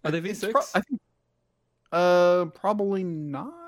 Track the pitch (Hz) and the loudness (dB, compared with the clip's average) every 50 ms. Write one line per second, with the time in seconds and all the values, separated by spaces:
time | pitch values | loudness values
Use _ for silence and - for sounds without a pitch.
0 | _ 156 151 170 165 190 208 - - 196 226 - - - - 220 214 _ 277 - | _ -2 -4 -2 -4 -6 -8 -6 -6 0 0 0 0 2 -2 -2 -2 _ -8 -10
1 | _ _ _ _ _ _ _ _ _ _ _ _ _ _ _ _ _ _ - 170 | _ _ _ _ _ _ _ _ _ _ _ _ _ _ _ _ _ _ 0 2
2 | 175 180 180 175 175 180 175 180 180 160 - - - 190 214 208 202 196 196 190 | 4 4 6 6 6 6 4 4 2 -2 -6 -4 -2 -2 0 0 0 -2 -2 -2
3 | 185 180 165 156 151 147 139 135 180 262 339 339 339 | -2 -4 -6 -6 -6 -6 -8 -8 -10 -10 -14 -18 -20